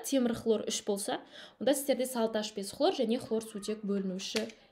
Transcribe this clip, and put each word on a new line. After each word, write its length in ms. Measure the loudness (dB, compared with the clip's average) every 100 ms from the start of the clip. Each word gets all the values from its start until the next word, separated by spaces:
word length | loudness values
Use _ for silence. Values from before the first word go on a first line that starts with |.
темір 320 | 4 2 2 2
хлор 320 | 2 2 2
үш 160 | -4
болса, 380 | -2 -2 -2 -6 -8 -18 -16 0
онда 120 | 2
сіздерде 320 | 4 2 0 0
С 140 | 0
алты 240 | 0 0
H 100 | -4
бес 220 | -6 -6 2
хлор 180 | 2
және 240 | 4 2 0
хлор 300 | 0 -4 -4
сутек 400 | -8 -6 -4 -2
бөлінуші 560 | 0 -2 -4 -2 -2 -4 -10 -20